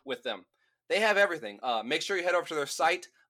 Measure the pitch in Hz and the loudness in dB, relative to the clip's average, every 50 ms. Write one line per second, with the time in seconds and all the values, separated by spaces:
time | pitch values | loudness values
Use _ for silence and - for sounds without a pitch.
0 | _ 135 127 - - 127 107 95 90 _ _ _ _ _ _ _ _ - 165 196 | _ -8 -8 -6 -4 -6 -8 -8 -10 _ _ _ _ _ _ _ _ -2 0 2
1 | 220 220 208 196 202 190 170 151 120 104 101 101 123 127 117 110 107 120 151 160 | 2 4 4 4 4 4 2 -2 -6 -8 -10 -6 -2 -2 0 0 0 -2 -2 -2
2 | - - 202 185 170 180 175 175 160 - 170 147 143 135 - - 156 165 180 185 | -2 -2 -2 -2 0 2 2 2 0 0 -2 -2 -2 -2 -2 0 2 2 2 0
3 | - - _ _ _ | -4 -10 _ _ _